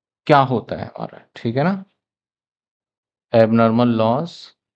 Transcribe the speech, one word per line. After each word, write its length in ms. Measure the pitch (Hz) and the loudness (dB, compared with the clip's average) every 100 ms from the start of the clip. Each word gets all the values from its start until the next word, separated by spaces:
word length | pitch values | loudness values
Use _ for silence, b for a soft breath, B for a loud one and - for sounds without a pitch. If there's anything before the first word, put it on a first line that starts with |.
| _ _ - | _ _ 2
क्या 120 | 143 | 2
होता 380 | 131 117 - 82 | 4 -2 -6 -12
है 100 | - | -12
हमारा, 340 | - 55 - _ - | -14 -16 -16 _ -10
ठीक 200 | 117 123 | -8 -4
है 80 | |
ना? 200 | 165 196 190 _ _ _ _ _ _ _ _ _ _ _ _ _ _ | -4 -4 -10 _ _ _ _ _ _ _ _ _ _ _ _ _ _
एबनॉर्मल 560 | 117 110 113 113 113 120 | 2 2 4 2 2 0
लॉस 500 | 113 110 127 170 - - _ _ | 0 -2 -2 -6 -14 -20 _ _